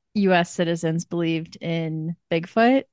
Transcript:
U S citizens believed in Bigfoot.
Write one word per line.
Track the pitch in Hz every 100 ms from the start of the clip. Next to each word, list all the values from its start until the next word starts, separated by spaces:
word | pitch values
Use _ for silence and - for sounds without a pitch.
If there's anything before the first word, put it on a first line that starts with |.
| _
U | 208 190
S | 175 175
citizens | - 170 170 165 165
believed | - 170 165 160 170 -
in | 165 165 160 160 160 170 -
Bigfoot. | 165 170 226 233 262 -